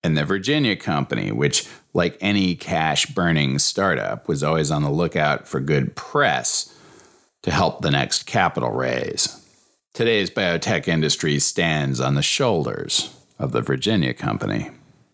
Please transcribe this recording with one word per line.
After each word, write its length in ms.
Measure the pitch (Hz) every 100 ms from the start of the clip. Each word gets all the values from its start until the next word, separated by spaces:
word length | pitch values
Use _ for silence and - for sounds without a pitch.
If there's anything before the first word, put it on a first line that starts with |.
and 160 | 85 76
the 60 |
Virginia 500 | 73 98 98 151 131
Company, 560 | 98 - 78 67 58 50
which, 360 | 57 71 - - - _
like 240 | - 87 -
any 360 | 101 101 92 87
cash-burning 1040 | - 87 80 73 - - 85 80 69 69
startup, 680 | - - 98 69 50 50 -
was 160 | 76
always 300 | 76 80 73
on 100 | 76
the 80 | 71
lookout 560 | 73 82 80 76 69 -
for 140 | 71
good 340 | 67 73 65
press 840 | - - 147 135 67 - - - - - - - _ _ _
to 100 | -
help 280 | 76 85 -
the 120 | 76
next 340 | 71 64 - -
capital 460 | 107 87 - 60
raise. 680 | 57 64 62 - - - - - _ _ _ _
Today's 360 | - 117 110 92
biotech 580 | - 92 85 - 92 76
industry 500 | 80 76 - 80 71
stands 640 | - - 85 78 69 64
on 160 | 65 71
the 60 |
shoulders 920 | 73 - 131 90 65 50 50 - - - _ _
of 140 | -
the 100 | -
Virginia 500 | 64 65 - 110 65
Company. 580 | - - 52 52 50 - - - _ _